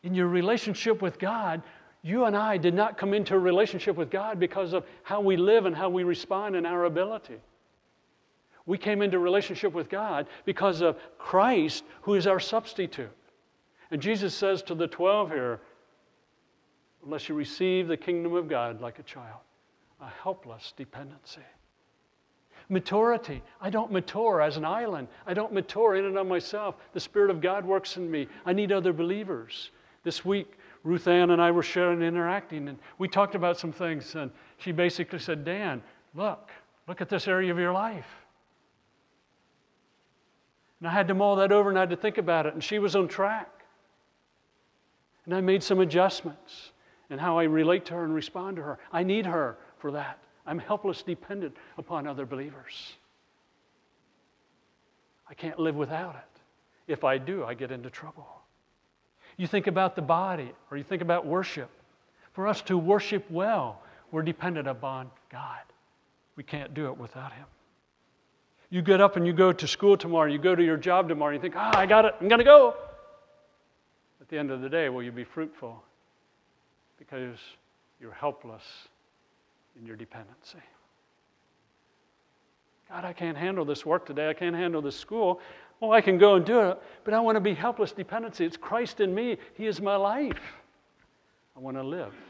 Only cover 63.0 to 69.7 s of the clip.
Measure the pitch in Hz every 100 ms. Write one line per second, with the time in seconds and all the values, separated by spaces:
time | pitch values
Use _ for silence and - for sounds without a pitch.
63 | - 208 - 165 202 214 123 101 - -
64 | _ 156 160 160 180 165 139 123 135 131
65 | 127 _ _ 123 - - - _ _ _
66 | _ _ _ - 131 147 143 147 143 135
67 | 120 131 131 123 139 _ _ _ _ _
68 | _ _ _ _ _ _ _ 180 170 190
69 | 196 185 170 170 185 180 139